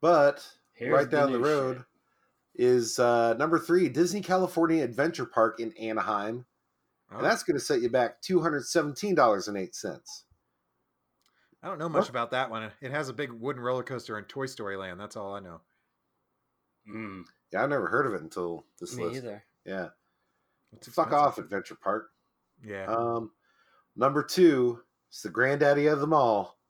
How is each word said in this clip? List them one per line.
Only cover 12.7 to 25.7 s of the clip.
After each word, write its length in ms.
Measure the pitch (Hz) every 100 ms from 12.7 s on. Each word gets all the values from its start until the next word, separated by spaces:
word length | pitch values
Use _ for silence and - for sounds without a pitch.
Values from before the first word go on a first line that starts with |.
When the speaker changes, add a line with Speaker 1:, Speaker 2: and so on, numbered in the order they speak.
| -
Speaker 3:
It 100 | 131
has 180 | 143 143
a 20 |
big 180 | 117 143
wooden 280 | 117 117 135
roller 220 | 123 127
coaster 340 | 123 127 - 110
in 60 |
Toy 220 | 101 - 131
Story 300 | 131 104 98
Land. 200 | 95 90
That's 180 | 104 -
all 180 | 98
I 60 | 98
know. 200 | 92 82 _ _ _ _ _ _ _ _ _ _ _ _ 104
Speaker 2:
Mm. 360 | 110 110 95 87 _ _
Speaker 1:
Yeah, 100 | 92
I've 40 | 131
never 180 | 143 90
heard 180 | 110 139
of 80 |
it 80 | 95
until 420 | 80 - 87 82 - _
this 180 | 87 123
Speaker 2:
Me 80 |
Speaker 1:
list. 120 | 85 123
Speaker 2:
either. 260 | 120 104 _ _ -
Speaker 1:
Yeah. 220 | 95 85 _ _ _ _ _ _ _ _
Speaker 3:
It's 140 | - -
Speaker 1:
Fuck 200 | 147 156
Speaker 3:
expensive. 40 | 147 147
Speaker 1:
off, 120 | -
Adventure 360 | 80 98 87
Park. 360 | - - 104 110 _ _ _ _ _
Speaker 3:
Yeah. 220 | 117 98 98
Speaker 1:
Um, 460 | 113 117 117 113 _ _ _ _ _ _ -
number 260 | 127 143
two 580 | 143 - 175 139 123 120 _ _ _
is 80 | -
the 60 | 104
granddaddy 580 | 110 127 143 147